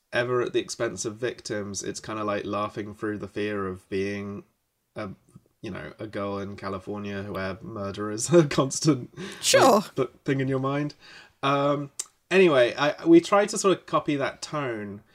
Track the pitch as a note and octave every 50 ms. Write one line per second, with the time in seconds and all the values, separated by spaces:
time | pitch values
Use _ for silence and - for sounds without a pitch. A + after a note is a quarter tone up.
0 | _ _ - A#2+ A#2+ B2 B2 B2 A#2+ - - A#2+ G2 - - - A#2+ A#2 - -
1 | - A#2+ G#2 A2 B2+ A#2+ - - - - A2+ G#2 G2+ G2+ G2 F#2+ - G2+ G2 -
2 | - - G#2+ A2 G#2+ G#2 G2+ G#2 - F#2+ G2+ G2+ G#2 G#2 - A#2 G2+ G#2+ G2+ -
3 | - G#2+ G#2 G2+ G2 G2 - G#2+ G#2 G#2 G#2 G2+ G2 F#2+ F#2 F#2+ - _ G#2 F#2+
4 | F#2+ G2+ G2+ G2+ G2+ G2+ G2+ G#2 - _ _ _ _ _ _ _ _ _ _ -
5 | G#2+ G2 - - _ _ _ - _ _ _ _ - A2 F#2 - D#2 D2+ - -
6 | - A2 G2+ G#2+ G2+ G2+ G2 G2 G2 G2 G2+ G2+ - G2 G2 F#2+ - - G#2 G#2
7 | G#2 G2+ G2+ G2 G2 G#2 G2 F#2+ F#2+ F#2+ F#2+ F#2 - A#2 A2+ G#2+ G2 G2 F#2+ G2+
8 | G#2 G#2+ G#2 G#2+ - - D3+ F3 D#3+ C#3+ - - C#3+ C3+ - - - D#3+ D3 B2+
9 | A#2+ - - - F3+ - - - - - - C#5 - C4 A3+ G#3 F3+ - - -
10 | B2+ - - _ _ - C#3+ C3+ C3+ C3 C3+ C3 C3 C3+ C#3 C#3+ D3 D3 - _
11 | - - - - - - _ _ - C#3 C#3 C#3 C#3+ C#3+ C#3+ C#3+ C#3+ C3+ - _
12 | - - _ _ _ _ F3 F#3+ F#3+ F3 D3 C3 A#2+ A#2 G#2 B2 C3 D3 - -
13 | - E3 E3 E3+ E3 - G#3 G3+ G#3 G#3 - G3+ - G3 F3 - - - - D#3
14 | - - D3 C#3 C3+ B2 - - - - - D3+ C#3+ B2+ A#2 G#2+ G#2 G2+ G2 G2+
15 | - _ _